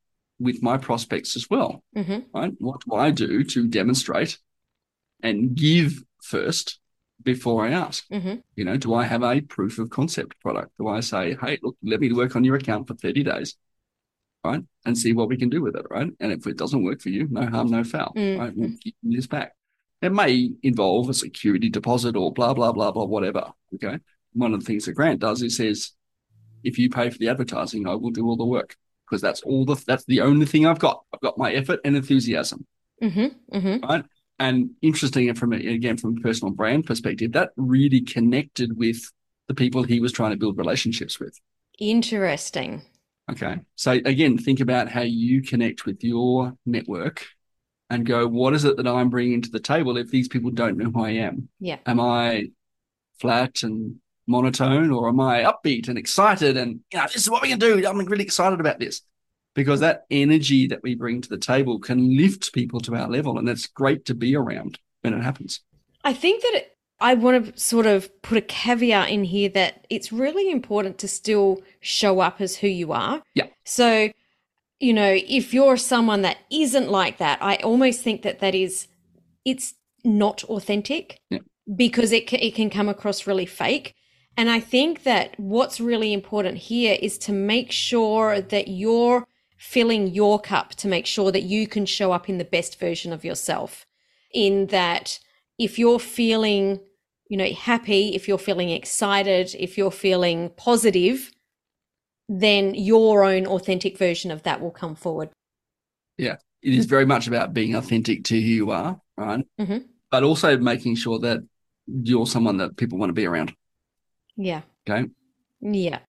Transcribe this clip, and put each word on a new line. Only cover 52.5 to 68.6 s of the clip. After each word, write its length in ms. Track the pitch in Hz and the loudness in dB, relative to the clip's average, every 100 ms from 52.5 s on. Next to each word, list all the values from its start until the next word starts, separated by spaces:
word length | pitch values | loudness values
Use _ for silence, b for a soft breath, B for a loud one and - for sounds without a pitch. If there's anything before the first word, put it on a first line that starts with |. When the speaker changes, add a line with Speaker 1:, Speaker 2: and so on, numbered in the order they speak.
| - _ _ _ _ _ - | -10 _ _ _ _ _ -6
Speaker 1:
flat 440 | 127 117 131 - | 0 2 0 -2
and 320 | 113 110 110 - _ _ - | -4 -4 -8 -10 _ _ 0
monotone, 640 | 123 127 127 131 139 160 | 2 2 2 2 4 4
or 180 | 127 117 | 2 2
am 100 | 127 | 2
I 220 | 135 120 | 2 2
upbeat 440 | 135 - 160 120 117 | 2 0 0 -2 -2
and 80 | 120 | -6
excited 580 | - - 208 196 147 131 | -2 2 4 4 2 2
and, 260 | 120 117 - | -2 -6 -8
you 60 | - | -4
know, 60 | - | -4
this 40 | 240 | -2
is 60 | 208 | 0
what 100 | 226 | 0
we 60 | 269 | 0
can 80 | 240 | 2
do. 280 | 226 208 190 | 4 4 2
I'm 120 | 196 185 | 0 -2
really 180 | 208 | -2
excited 360 | 196 - 185 185 | -2 2 2 2
about 180 | 156 - | 0 -2
this." 220 | 117 - - _ _ _ _ - | -4 -8 -16 _ _ _ _ -2
Because 240 | 139 139 | 2 4
that 260 | 156 - - | 2 2 0
energy 560 | 139 143 156 139 139 127 | 2 6 4 6 4 4
that 160 | 123 | 0
we 100 | 123 | -4
bring 280 | 120 120 120 | -4 -4 -6
to 60 | - | -6
the 100 | 98 | -6
table 420 | - 131 131 110 | 0 2 2 -2
can 360 | - 127 127 131 | -2 2 4 6
lift 380 | 190 190 - | 4 2 -4
people 260 | - 120 120 | -4 -4 -4
to 140 | 117 117 | -4 -4
our 140 | 117 | -2
level, 300 | 120 151 120 | -2 -2 -2
and 80 | 117 | -2
that's 180 | 117 - | -4 -6
great 400 | - 135 139 - | -2 0 0 -2
to 80 | |
be 220 | 117 117 143 | -4 0 0
around 420 | 123 - 110 - _ _ | 0 -6 -10 -14 _ _
when 120 | 120 | -4
it 100 | 107 | -2
happens. 380 | 123 135 - - _ _ _ _ | -4 -6 -10 -14 _ _ _ _
Speaker 2:
I 100 | 294 | -4
think 300 | 269 349 453 | 0 2 2
that 100 | 480 | 0
it, 240 | 440 - _ _ - | -2 -4 _ _ -2
I 140 | 240 254 | 2 4
wanna 420 | 240 254 220 - | 4 4 2 -6
sort 300 | - 233 220 | 0 2 4
of 340 | 202 196 _ | 4 0 _
put 160 | - 226 | -2 -2
a 40 | |
caveat 680 | 202 - | 0 -4